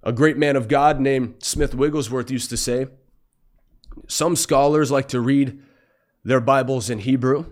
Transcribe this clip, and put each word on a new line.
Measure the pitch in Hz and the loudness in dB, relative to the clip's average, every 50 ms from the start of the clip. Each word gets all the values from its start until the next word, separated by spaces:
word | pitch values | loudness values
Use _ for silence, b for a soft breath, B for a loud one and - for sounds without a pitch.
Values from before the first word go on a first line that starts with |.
| - | -4
A | - 120 | -4 0
great | 113 143 156 147 123 | 2 2 2 4 2
man | 151 147 139 | 2 2 2
of | 135 120 110 | 0 0 0
God | 143 143 143 151 151 135 | 0 4 4 4 4 4
named | 135 139 135 131 127 110 - _ | 0 0 2 0 -2 -4 -6 _
Smith | - - - - 147 135 - | -10 -6 -2 -2 -2 -2 0
Wigglesworth | 123 135 151 151 156 135 107 123 131 120 120 | 0 0 0 0 -2 -4 -4 -4 -6 -4 -4
used | 131 127 117 - | -6 -6 -6 -6
to | 120 | -6
say, | 113 - - 123 123 131 131 - _ _ _ _ _ _ _ _ _ _ _ _ _ _ _ _ _ _ - - - - - | -6 -4 -2 -2 -2 -4 -6 -10 _ _ _ _ _ _ _ _ _ _ _ _ _ _ _ _ _ _ -20 -20 -20 -14 -8
"Some | - - 151 170 175 147 | -4 -2 0 0 0 0
scholars | - - 156 135 139 143 151 151 151 127 | 0 2 2 4 4 4 4 2 2 2
like | 139 135 135 139 | 0 -2 -2 -2
to | - 127 | -4 -2
read | 117 127 139 139 139 131 135 b b b b b b b b b b b b b b | 0 2 2 2 0 -2 -4 b b b b b b b b b b b b b b
their | 107 127 131 | 0 0 0
Bibles | 117 117 135 135 131 123 135 127 104 120 | 2 2 2 2 2 0 -2 -4 -4 -4
in | 123 107 | -6 -6
Hebrew. | 101 127 131 131 117 127 135 147 165 - | -2 -2 0 0 2 0 0 -2 -4 -10